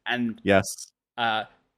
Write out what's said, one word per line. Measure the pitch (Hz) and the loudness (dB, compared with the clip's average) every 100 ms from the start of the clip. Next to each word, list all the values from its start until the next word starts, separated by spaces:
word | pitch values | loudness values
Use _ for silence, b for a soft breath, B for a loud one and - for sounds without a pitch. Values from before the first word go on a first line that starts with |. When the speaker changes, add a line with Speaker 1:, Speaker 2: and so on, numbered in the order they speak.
| - | -6
Speaker 1:
and | 123 120 107 | -4 -4 -4
Speaker 2:
Yes. | 95 98 95 - - _ _ - | 4 4 2 -8 -16 _ _ -4
Speaker 1:
uh, | 117 110 104 _ _ | -2 -2 -6 _ _